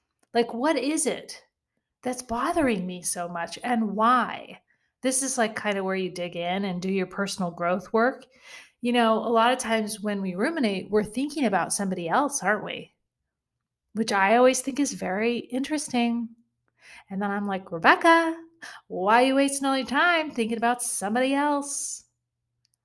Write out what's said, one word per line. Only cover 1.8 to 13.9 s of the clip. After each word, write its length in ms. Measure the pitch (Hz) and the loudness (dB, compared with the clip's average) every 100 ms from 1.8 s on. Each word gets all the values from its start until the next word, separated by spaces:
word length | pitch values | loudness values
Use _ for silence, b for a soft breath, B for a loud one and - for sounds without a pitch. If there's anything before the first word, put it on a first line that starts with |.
| _ _ | _ _
that's 220 | 247 254 | -8 -6
bothering 640 | - 233 294 349 269 202 180 | -6 -4 0 2 2 2 -2
me 160 | 180 | -6
so 260 | 170 190 175 | -6 -4 -6
much 300 | 175 170 - | -6 -8 -6
and 320 | 240 233 214 196 | -2 0 0 2
why?" 680 | 226 254 202 127 - - _ _ _ _ | 4 4 2 -6 -12 -20 _ _ _ _
This 200 | 262 262 | -2 0
is, 160 | 262 247 | -2 0
like, 240 | 220 220 | 0 0
kinda 220 | 208 196 | -2 -2
where 120 | 190 190 | -2 -2
you 140 | 185 | -4
dig 260 | 180 175 170 | -4 -8 -6
in 300 | 175 190 196 | -4 -2 -2
and 160 | 180 | -4
do 100 | 190 | -2
your 140 | 190 185 | -2 -2
personal 460 | - 196 - 175 | -4 -6 -4 -6
growth 420 | 170 170 202 - | -2 -2 -2 0
work. 320 | 220 240 269 - B B B B B | 0 2 0 -12 B B B B B
You 120 | 240 | 0
know, 260 | 240 226 220 | 2 4 2
a 100 | 220 | 2
lot 240 | 226 233 | 4 4
of 60 | 254 | 2
times 420 | 226 226 208 - | 0 0 -2 -4
when 220 | 208 202 | -4 -4
we 100 | 190 | -4
ruminate, 560 | 175 277 330 226 190 - | -2 -2 0 0 -2 0
we're 140 | 214 | 0
thinking 420 | 214 247 294 320 247 | 0 -2 -4 0 2
about 260 | 190 160 | 2 0
somebody 380 | - 196 180 165 | -2 -2 -2 0
else, 320 | 208 285 - | 2 2 0
aren't 240 | 185 208 170 | 0 0 -2
we? 300 | - 156 _ _ _ _ _ _ _ _ _ _ | -10 -12 _ _ _ _ _ _ _ _ _ _